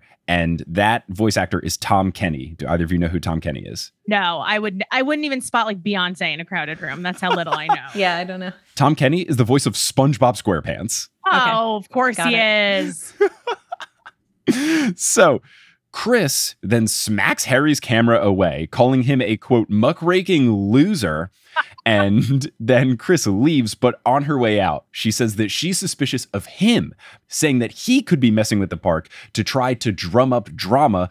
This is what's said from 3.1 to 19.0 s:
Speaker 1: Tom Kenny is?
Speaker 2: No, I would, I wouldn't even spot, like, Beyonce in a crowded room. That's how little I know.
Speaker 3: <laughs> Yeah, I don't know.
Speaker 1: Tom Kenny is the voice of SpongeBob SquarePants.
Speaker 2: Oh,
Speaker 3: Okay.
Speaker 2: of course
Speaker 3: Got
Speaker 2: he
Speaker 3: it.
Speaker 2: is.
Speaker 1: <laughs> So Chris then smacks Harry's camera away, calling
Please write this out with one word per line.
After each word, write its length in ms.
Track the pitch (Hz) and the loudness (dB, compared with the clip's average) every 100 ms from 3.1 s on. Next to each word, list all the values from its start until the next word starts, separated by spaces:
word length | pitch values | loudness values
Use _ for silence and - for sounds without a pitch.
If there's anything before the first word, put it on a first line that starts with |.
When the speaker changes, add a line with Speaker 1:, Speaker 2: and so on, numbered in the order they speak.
| 87 | -2
Speaker 1:
Tom 220 | 87 82 | -4 -6
Kenny 220 | 78 65 50 | -6 -8 -10
is? 260 | - - _ - | -14 -14 _ -4
Speaker 2:
No, 300 | 208 180 165 | -2 -2 -4
I 180 | 131 214 | -4 -4
would, 240 | 214 190 - | -4 -8 -6
I 120 | 254 | -4
wouldn't 240 | 269 302 302 | -2 -4 -4
even 160 | 262 | -6
spot, 240 | - 247 220 | -4 -2 -2
like, 180 | 196 | -4
Beyonce 500 | 170 196 180 185 170 | -4 -2 -4 -4 -6
in 60 | 151 | -6
a 60 | 170 | -8
crowded 360 | 180 151 156 | -6 -6 -8
room. 200 | 151 143 | -10 -8
That's 160 | 180 190 | -8 -4
how 160 | 185 415 | -2 -2
little 180 | 165 151 | -2 -4
I 120 | 156 | -4
know. 80 | 403 - | -4 -6
Speaker 3:
<laughs> 60 | |
Yeah, 220 | 202 185 170 | -2 -2 -2
I 80 | |
don't 160 | 180 185 | -6 -10
know. 140 | 185 - _ - | -12 -14 _ 0
Speaker 1:
Tom 200 | 139 156 | 2 4
Kenny 280 | 135 175 | 2 0
is 120 | - 131 | 0 0
the 80 | |
voice 220 | 113 139 123 | 2 2 2
of 80 | |
SpongeBob 680 | - - - 135 123 123 120 | -2 -2 2 2 4 2 2
SquarePants. 680 | 107 82 - - - - - _ 381 | 0 -2 -2 -8 -6 -8 -10 _ 0
Speaker 2:
Oh, 60 | 294 | 2
Speaker 3:
Okay. 160 | 240 226 226 214 | 2 0 -2 -4
Speaker 2:
of 140 | 190 | -4
course 260 | 254 254 202 | -2 -2 0
Speaker 3:
Got 140 | 170 | 0
Speaker 2:
he 60 | 226 | 2
Speaker 3:
it. 500 | 220 214 202 196 190 | 2 2 0 -2 -4
Speaker 2:
is. 280 | 175 - - | -8 -10 -2
Speaker 1:
<laughs> 1800 | 392 - - 415 _ - - _ - - _ _ - 240 302 320 262 175 | -2 -2 -10 -10 _ -16 -16 _ -20 -20 _ _ -4 -2 0 0 -2 -2
So 460 | - - 170 120 - - _ _ _ | -2 2 4 2 -4 -20 _ _ _
Chris 640 | - 214 240 147 - - - | -8 0 2 2 -2 -4 -6
then 260 | 98 117 110 | -2 0 0
smacks 580 | - - 101 101 202 - | -2 -2 0 0 0 0
Harry's 340 | 131 151 143 | 2 2 0
camera 400 | - 113 117 117 | 0 2 4 4
away, 480 | 104 95 90 71 80 | 4 2 2 0 -4
calling 320 | - 123 131 | 2 4 4